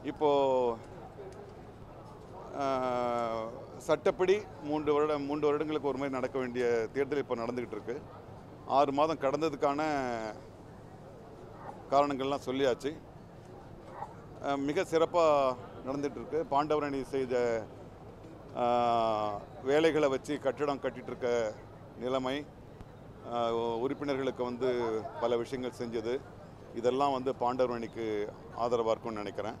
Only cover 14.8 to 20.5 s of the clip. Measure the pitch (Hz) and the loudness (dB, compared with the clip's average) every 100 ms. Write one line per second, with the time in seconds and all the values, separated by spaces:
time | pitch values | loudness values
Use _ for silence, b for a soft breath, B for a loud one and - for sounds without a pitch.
14.8 | 185 160 160 175 160 147 135 123 - - | 2 4 4 6 6 8 6 2 -6 -12
15.8 | 127 139 143 123 113 151 160 139 147 151 | -6 -2 -2 -4 -4 -2 2 2 4 2
16.8 | 147 139 127 139 131 123 120 113 104 - | 2 -2 -2 -2 0 2 2 2 -2 -12
17.8 | - - - - - - - 127 120 120 | -16 -16 -18 -16 -16 -16 -10 0 4 6
18.8 | 120 117 113 107 107 101 85 - 131 147 | 6 4 4 2 0 -4 -8 -8 2 6
19.8 | 160 156 147 131 - 143 135 | 6 6 4 2 -2 -2 0